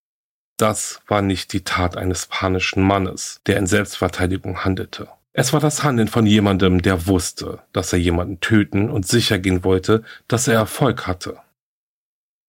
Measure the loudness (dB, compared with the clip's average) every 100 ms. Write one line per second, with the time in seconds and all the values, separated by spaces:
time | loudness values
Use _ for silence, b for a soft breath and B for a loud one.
0 | _ _ _ _ _ -2 0 0 -6 -10
1 | -2 0 2 -2 -4 -6 -4 -2 -2 -2
2 | -4 -4 -6 -4 -2 -2 -2 0 2 2
3 | 0 -6 -12 -6 -2 0 0 0 -2 -2
4 | -4 -2 -2 -4 -6 -4 -2 -2 -6 -14
5 | -16 -20 _ -4 0 2 2 0 0 2
6 | 2 2 4 4 4 4 4 4 2 0
7 | 2 0 0 -8 -12 -12 _ -6 -2 0
8 | 2 0 -2 -6 2 2 4 0 0 -2
9 | 0 0 2 0 0 0 2 0 2 0
10 | B B -4 -2 2 2 0 0 0 0
11 | -6 -8 -10 -14 _ _ _ _ _ _
12 | _ _ _ _